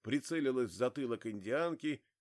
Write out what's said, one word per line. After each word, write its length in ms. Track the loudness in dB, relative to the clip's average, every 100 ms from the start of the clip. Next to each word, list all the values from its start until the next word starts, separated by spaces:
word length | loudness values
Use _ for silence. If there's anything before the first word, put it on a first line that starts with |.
прицелилась 680 | 0 0 0 0 2 2 0
в 20 |
затылок 540 | 2 0 0 -2 -2 -4
индианки 760 | -6 -2 0 0 0 -2 -4 _ _